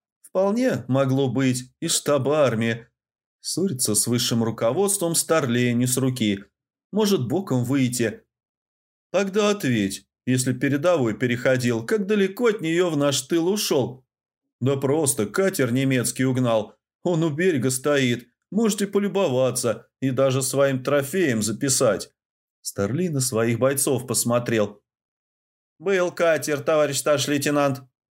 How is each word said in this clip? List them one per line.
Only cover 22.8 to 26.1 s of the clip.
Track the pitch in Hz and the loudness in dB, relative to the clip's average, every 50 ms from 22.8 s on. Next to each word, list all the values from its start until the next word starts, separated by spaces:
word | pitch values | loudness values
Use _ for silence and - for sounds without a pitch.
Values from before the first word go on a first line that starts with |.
| 98 101 123 160 185 180 | -2 -2 -2 -2 -2 -2
на | 147 135 | -2 -2
своих | 127 - 107 110 117 120 120 107 | -2 -2 0 0 0 0 0 2
бойцов | 127 135 143 139 - 160 135 120 - - | 0 0 0 0 0 0 0 -2 -2 -2
посмотрел. | 117 - - 120 120 123 127 - 113 107 104 101 - - _ _ _ _ _ _ _ _ _ _ _ _ _ _ _ _ _ _ _ _ | -4 -2 0 0 0 0 0 0 0 0 0 -2 -4 -10 _ _ _ _ _ _ _ _ _ _ _ _ _ _ _ _ _ _ _ _
«Был | 156 190 196 180 180 175 | -4 -2 0 2 0 0